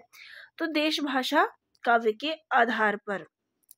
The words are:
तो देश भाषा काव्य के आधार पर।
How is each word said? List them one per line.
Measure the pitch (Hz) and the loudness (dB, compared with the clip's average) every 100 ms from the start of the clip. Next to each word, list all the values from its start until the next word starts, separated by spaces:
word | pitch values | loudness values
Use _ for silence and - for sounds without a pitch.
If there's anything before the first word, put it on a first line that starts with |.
| _ - - - - - | _ -20 -20 -20 -18 -8
तो | 330 | -4
देश | 302 311 311 | 0 0 -2
भाषा | 285 262 254 294 440 - _ _ | -2 -2 0 2 2 -2 _ _
काव्य | 240 233 226 | 0 2 2
के | 214 294 320 - | -2 -4 -8 -2
आधार | 254 233 226 214 202 | 0 2 2 0 -2
पर। | - 190 156 _ _ _ _ | -6 -8 -10 _ _ _ _